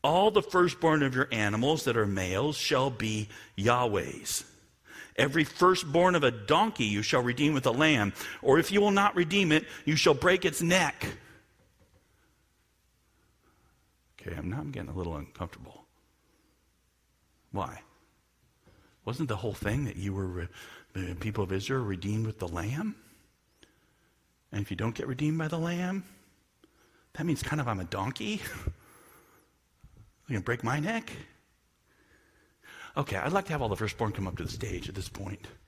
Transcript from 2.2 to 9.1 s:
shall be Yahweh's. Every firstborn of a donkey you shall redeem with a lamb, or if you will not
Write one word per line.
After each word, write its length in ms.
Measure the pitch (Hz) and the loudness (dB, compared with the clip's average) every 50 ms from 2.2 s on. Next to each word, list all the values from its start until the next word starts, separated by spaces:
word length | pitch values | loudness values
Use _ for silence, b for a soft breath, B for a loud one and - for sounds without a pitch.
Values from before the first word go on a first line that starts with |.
| 92 90 92 98 127 151 147 | 0 0 0 0 0 0 -2
shall 320 | - - - 151 127 131 139 | -2 -2 0 2 2 2 0
be 400 | 127 107 110 110 107 107 107 B B B B B B | -2 -2 -4 -2 -2 -4 -4 B B B B B B
Yahweh's. 920 | - 98 117 120 123 123 113 101 92 - 65 - - - - - - - - - - _ _ _ _ B B B B B B B | 0 2 2 4 4 2 2 0 0 -2 -4 -8 -10 -8 -6 -6 -6 -6 -10 -20 -20 _ _ _ _ B B B B B B B
Every 300 | - 127 143 135 165 151 | 2 2 4 4 2 0
firstborn 720 | - - - 175 185 185 180 185 151 139 170 180 185 180 | 0 2 4 6 6 6 4 0 0 4 4 6 6 4
of 100 | 165 143 | 4 4
a 60 | 123 | 2
donkey 560 | 117 110 101 104 151 170 214 226 - - 120 | 2 0 0 2 4 4 4 4 2 0 0
you 160 | 104 101 101 | 2 2 0
shall 180 | 107 - - 131 | 0 2 2 2
redeem 320 | 120 123 123 127 147 151 | 2 2 2 2 2 4
with 140 | 156 135 131 | 4 4 2
a 40 | 131 | 2
lamb, 440 | 113 127 156 156 151 120 104 98 B B B B B B | 2 4 4 4 6 4 2 0 B B B B B B
or 180 | - 123 135 160 | 4 6 6 6
if 140 | 160 - | 4 4
you 80 | 196 208 | 4 4
will 120 | 202 208 | 4 6
not 220 | 196 196 202 202 | 4 4 4 4